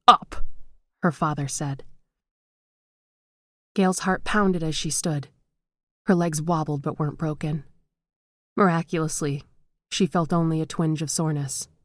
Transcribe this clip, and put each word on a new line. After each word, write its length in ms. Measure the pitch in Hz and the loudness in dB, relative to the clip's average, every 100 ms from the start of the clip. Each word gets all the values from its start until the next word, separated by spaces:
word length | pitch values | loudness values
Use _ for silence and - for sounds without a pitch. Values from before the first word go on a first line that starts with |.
| - | 6
up, 300 | 196 - - - - - - _ _ | 6 4 0 2 0 -8 -16 _ _
her 100 | 175 | -2
father 360 | - 160 147 139 | 0 -2 -4 -6
said. 360 | - 147 139 - - _ _ _ _ _ _ _ _ _ _ _ _ _ _ _ _ _ | -4 -6 -6 -12 -20 _ _ _ _ _ _ _ _ _ _ _ _ _ _ _ _ _
Gale's 260 | - 185 185 | 0 2 2
heart 240 | 185 185 | -2 -2
pounded 380 | - 214 196 180 | 0 2 2 2
as 120 | 160 | -2
she 160 | 151 156 | -4 -4
stood. 380 | - 180 147 135 _ _ _ _ _ _ _ - | -2 -2 -2 -6 _ _ _ _ _ _ _ 2
Her 80 | |
legs 280 | 180 175 156 | 2 2 -2
wobbled 400 | 156 165 156 147 | -2 -2 -2 -4
but 160 | 151 - | -4 -4
weren't 200 | 151 - | -4 -4
broken. 460 | 160 151 156 156 - _ _ _ _ _ _ _ _ - | -6 -4 -6 -6 -8 _ _ _ _ _ _ _ _ 2
Miraculously, 880 | 196 165 170 170 156 - 151 143 - _ _ _ _ | 4 4 -2 -2 -2 -2 -4 -4 -8 _ _ _ _
she 160 | - 185 | 0 0
felt 260 | 185 160 | 2 0
only 280 | 170 165 160 | 2 2 0
a 60 | 156 | -2
twinge 360 | - 160 156 | -2 0 0
of 80 | 156 | -2
soreness. 580 | - 160 147 139 - - _ | -2 -2 -2 -4 -8 -12 _